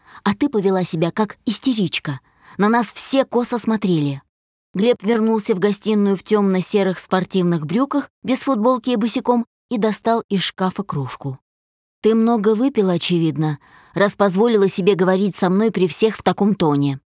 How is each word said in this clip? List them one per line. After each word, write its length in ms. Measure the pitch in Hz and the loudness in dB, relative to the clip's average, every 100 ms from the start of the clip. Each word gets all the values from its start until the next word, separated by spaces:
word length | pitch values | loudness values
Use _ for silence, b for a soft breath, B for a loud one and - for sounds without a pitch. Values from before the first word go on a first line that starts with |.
| B B | B B
а 100 | 208 | -4
ты 140 | 202 285 | 0 0
повела 360 | 214 190 190 | 0 0 0
себя 260 | 175 165 170 | -2 -2 -2
как 280 | - 208 - - | -2 -4 -4 -6
истеричка. 760 | 196 269 220 175 - - 135 b b b b | -4 -2 0 -2 -4 -8 -10 b b b b
На 100 | 208 | 0
нас 240 | 240 208 | 2 -2
все 320 | - - 269 | -4 -2 0
косо 340 | 262 240 240 240 | 0 0 -2 -4
смотрели». 640 | - 220 202 165 143 139 - _ _ _ _ | -2 -2 0 0 -2 -6 -12 _ _ _ _
Глеб 280 | - 233 240 | -2 0 0
вернулся 520 | 196 233 220 220 208 | 0 0 0 0 0
в 40 | 185 | 0
гостиную 580 | 208 202 208 214 202 190 | 0 -2 -2 0 0 0
в 60 | |
темно-серых 760 | - 214 196 185 170 208 190 175 | 0 2 2 0 0 0 0 -2
спортивных 680 | - 185 180 190 175 170 | -2 -2 0 0 0 0
брюках, 460 | 147 208 277 285 - _ | -2 -2 0 -2 -6 _
без 180 | - 262 | -4 -4
футболки 500 | - 240 226 254 254 | -2 0 2 0 0
и 60 | 240 | 0
босиком, 500 | 233 262 254 240 233 _ - | 0 -2 0 -2 -2 _ -8
и 80 | 240 | -2
достал 440 | 214 196 226 226 - | -2 0 -2 -2 -2
из 140 | 196 | -2
шкафа 400 | - - 185 - | -2 -2 -4 -4
кружку. 560 | 196 147 127 - 139 131 _ _ _ _ _ _ | -6 -6 -6 -8 -12 -12 _ _ _ _ _ _
«Ты 120 | 214 | 2
много 400 | 226 226 233 208 | 2 2 2 2
выпила, 380 | 214 262 - 190 | 2 0 2 0
очевидно, 680 | 175 - 175 160 143 156 147 b b b | 0 0 0 0 0 -2 -4 b b b
раз 220 | b 202 - | b 0 2
позволила 520 | 202 180 240 220 196 | 2 2 4 4 2
себе 280 | - 180 175 | 2 2 2
говорить 380 | 185 190 202 | 4 2 0
со 140 | - 180 | 0 0
мной 220 | 190 220 | 2 2
при 180 | 180 180 | 0 -2
всех 300 | - 220 - | 0 -2 0
в 40 | |
таком 320 | - 180 202 | -2 0 0
тоне». 460 | 196 165 143 143 135 _ | 2 2 2 0 -2 _